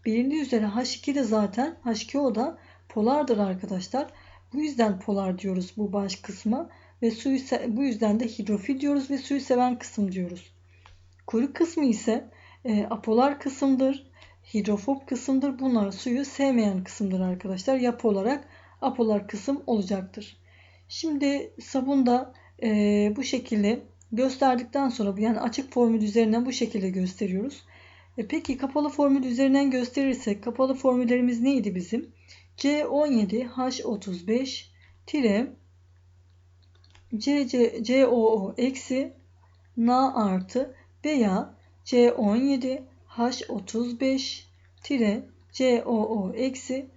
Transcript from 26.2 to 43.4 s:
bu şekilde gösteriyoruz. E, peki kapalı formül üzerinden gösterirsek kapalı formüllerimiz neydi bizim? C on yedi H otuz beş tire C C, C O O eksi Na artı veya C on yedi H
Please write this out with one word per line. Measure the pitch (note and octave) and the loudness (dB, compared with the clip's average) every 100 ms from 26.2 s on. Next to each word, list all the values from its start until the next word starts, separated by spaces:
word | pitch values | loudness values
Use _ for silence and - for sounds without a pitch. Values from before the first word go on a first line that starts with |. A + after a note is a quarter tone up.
| A3 A3+ B3 | 4 2 0
bu | |
şekilde | C4 A3+ G#3+ F#3+ | -2 -2 -2 -2
gösteriyoruz. | F#3 F#3 - G3 F#3 B3+ - - - - - - - | -2 -2 -2 -4 -2 -4 -8 -18 -20 -20 -20 -14 -10
E, | G#3+ | -4
peki | D#4+ D#4+ C4 | -4 -4 -4
kapalı | C#4 D4+ D4 | -2 0 0
formül | D4 C#4+ C#4 | 2 4 4
üzerinden | B3+ A#3+ C4+ C4+ C#4 | 2 2 4 6 4
gösterirsek | B3+ B3 C#4 C4+ B3+ - G3+ | 2 0 0 0 0 -2 -4
kapalı | A#3+ A#3 C4 | -4 0 0
formüllerimiz | C4 C4 B3 A#3+ B3 B3 A#3+ | 2 2 2 2 2 2 2
neydi | B3+ C4+ G#3 F3+ | 2 2 0 -4
bizim? | E3+ A#3 - - - - - - | -4 -6 -8 -16 -20 -20 -20 -4
C | C#4 D4 D4 | 0 0 0
on | C#4 D4+ | 2 2
yedi | A#3+ G3+ G#3+ | 2 2 0
H | B3 C4 B3+ B3+ - | -4 -4 -4 -4 -6
otuz | G#3 - F3 F3 | -6 -6 -8 -2
beş | A#3 C4+ - - _ - - - | -2 -2 -8 -14 _ -20 -20 -6
tire | D4+ A#3 G3+ C4+ - _ _ _ _ _ _ _ _ _ _ _ _ _ - - G#3+ | 0 2 2 0 -8 _ _ _ _ _ _ _ _ _ _ _ _ _ -20 -10 -4
C | C#4 C#4+ B3+ | 0 0 2
C, | B3 A#3 - | 2 2 2
C | A#3 C4 B3+ | 2 4 6
O | A#3+ | 6
O | A3 A3 F#3+ - | 4 2 0 -2
eksi | B3+ C4 - B3+ D4 - _ _ _ _ _ - | -2 -2 -4 -4 -4 -10 _ _ _ _ _ -2
Na | A#3 B3+ C4+ C4 G#3 | 2 4 2 2 0
artı | F#3 F#3 B3 C#4 - - _ D4 | 0 -2 -4 -4 -8 -20 _ -2
veya | D4 G#3 F#3 - - _ _ - | 2 2 2 -2 -10 _ _ 0
C | B3 A#3+ | 4 6
on | - G#3 A3 | 4 2 2
yedi | C#4 C4+ B3+ C4+ - - _ | 2 0 -2 -4 -8 -20 _
H | - A#3+ B3 | -2 -2 -2